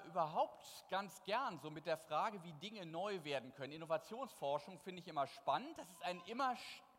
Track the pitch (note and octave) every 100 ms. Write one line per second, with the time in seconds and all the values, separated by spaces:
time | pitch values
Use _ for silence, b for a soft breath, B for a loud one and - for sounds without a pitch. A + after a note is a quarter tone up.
0 | D#3+ F3 D#3 F#3 D4 - - - - F#3
1 | G3 - - A3 C4 E3 D3+ D3+ D#3+ D#3
2 | - D3+ G#3 G#3 E3+ D3 F#3+ G#3+ E3 E3
3 | G#3 F#3+ D3 C#3 B2 C3 C3+ D#3 D#3+ D#3+
4 | - A3+ C4 - C#3+ C#3+ - F3 G3 F3+
5 | F3 D3+ C#3 - - C#3+ C#4 E4 C#4+ F#3
6 | F3 F3+ F#3 A#3 C4 A#3+ - - -